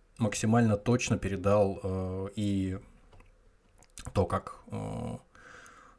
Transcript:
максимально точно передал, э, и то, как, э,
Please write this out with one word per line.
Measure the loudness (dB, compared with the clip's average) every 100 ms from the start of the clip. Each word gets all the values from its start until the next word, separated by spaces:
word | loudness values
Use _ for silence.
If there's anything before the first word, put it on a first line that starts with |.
| _ -4
максимально | -2 0 4 6 6 4
точно | 2 0 2 -2
передал, | -2 -2 2 4 4 0
э, | -4 -4 -4 -6 -6 -4
и | 0 0 -2 -4 -10 -20 -20 -20 -20 _ _ _ _ _ -20 -16 -4
то, | 0 0
как, | -2 -6 -14 -12
э, | -10 -8 -8 -8 -10 -14 -20 -20 -20 -20 -20 -20